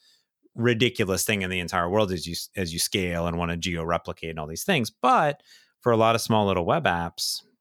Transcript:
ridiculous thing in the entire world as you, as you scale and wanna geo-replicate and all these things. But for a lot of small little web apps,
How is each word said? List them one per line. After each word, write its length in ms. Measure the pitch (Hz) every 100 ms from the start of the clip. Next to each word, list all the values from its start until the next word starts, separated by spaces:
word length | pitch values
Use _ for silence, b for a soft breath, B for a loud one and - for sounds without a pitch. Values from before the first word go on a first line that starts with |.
| b b b _ _
ridiculous 680 | - 117 113 120 - 95 92
thing 160 | - 104
in 80 | 92
the 100 | 92
entire 300 | 85 92 85
world 220 | 104 101
as 160 | 90 78
you, 80 | 85 -
as 180 | - 87
you 60 | 85
scale 460 | - 104 90 85 85
and 100 | 85
wanna 200 | 85 85
geo-replicate 760 | 90 85 82 85 - - 82
and 80 | 80
all 80 | 76
these 160 | 80
things. 260 | - 170 110
But 520 | - 254 240 151 - b b b b
for 100 | 123
a 60 | 113
lot 180 | 113
of 60 | 113
small 240 | - 110
little 200 | 101 92
web 200 | 87 156
apps, 560 | 127 87 85 - - - - _